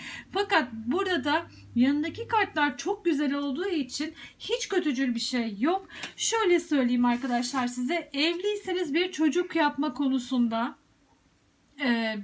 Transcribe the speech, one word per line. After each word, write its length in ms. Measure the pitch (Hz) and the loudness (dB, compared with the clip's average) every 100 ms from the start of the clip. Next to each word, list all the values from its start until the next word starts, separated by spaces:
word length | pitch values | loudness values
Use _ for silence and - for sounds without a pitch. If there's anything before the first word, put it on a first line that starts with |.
| - - - | -12 -14 -6
Fakat 400 | 370 403 349 247 | -4 2 2 0
burada 760 | 226 220 339 392 349 285 311 339 - - | -4 -2 0 2 0 2 0 -2 -14 -4
yanındaki 540 | 233 254 294 320 339 466 | 2 4 4 0 -6 -2
kartlar 500 | 440 392 320 285 277 | 0 0 2 0 0
çok 260 | 339 403 | -4 -2
güzel 300 | 339 285 285 | 0 2 2
olduğu 340 | 285 285 269 392 | 0 -2 -2 -2
için 460 | 330 254 - 311 - - - | -2 -2 -4 -6 -8 -20 -14
hiç 300 | - 494 - | -6 -4 -2
kötücül 460 | 381 311 247 269 | 0 0 0 0
bir 60 | 233 | -2
şey 360 | - 247 226 202 | -2 -2 -2 -2
yok. 300 | 277 381 381 - - - | 0 0 -4 -14 -14 -6
Şöyle 440 | - 453 392 349 | -2 2 4 4
söyleyeyim 440 | - 294 247 247 | 4 2 4 4
arkadaşlar 640 | 247 240 254 240 247 269 247 | 4 2 0 -2 0 -2 -2
size, 440 | 247 247 339 - | -2 -2 -2 -2
evliyseniz 840 | 277 320 349 403 415 370 359 320 | -2 0 0 -2 -2 -2 -2 0
bir 180 | 285 370 | 0 0
çocuk 440 | - 311 339 359 330 | 2 2 2 0 2
yapma 380 | 294 285 302 | 2 2 -2
konusunda, 840 | - 277 262 247 254 233 226 254 - _ _ _ _ _ _ _ _ _ 285 | 0 0 0 0 0 2 0 -2 -6 _ _ _ _ _ _ _ _ _ -4
e, 360 | 277 233 226 214 | 0 0 0 -4